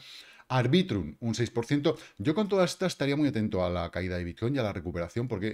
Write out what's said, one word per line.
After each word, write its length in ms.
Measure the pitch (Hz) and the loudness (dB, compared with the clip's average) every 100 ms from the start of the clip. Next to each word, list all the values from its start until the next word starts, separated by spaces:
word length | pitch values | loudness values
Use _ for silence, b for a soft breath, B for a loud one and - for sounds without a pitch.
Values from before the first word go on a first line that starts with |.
| B B B B B | B B B B B
Arbitrum, 680 | 131 120 165 185 104 76 76 | 0 4 4 4 0 -2 -4
un 160 | 117 110 | -4 0
seis 140 | 117 | 0
por 140 | - 113 | 0 0
ciento. 320 | 143 151 156 B B | 2 2 0 B B
Yo 160 | 101 | -2
con 140 | 160 208 | 0 2
todas 240 | 196 175 | 2 2
estas 220 | - 185 | 2 -4
estaría 240 | - 139 143 | 0 0 2
muy 100 | 147 | 2
atento 380 | 110 107 92 90 | 2 0 0 0
a 40 | |
la 220 | 87 87 | 0 -2
caída 260 | 87 90 90 | -4 -4 -2
de 60 | |
Bitcoin 320 | 87 85 117 139 | -4 -4 -2 0
y 40 | |
a 40 | |
la 80 | 107 | -2
recuperación, 560 | 98 87 85 85 - 123 | -2 -4 -4 -4 -4 -4
porque 220 | 107 107 | -2 -2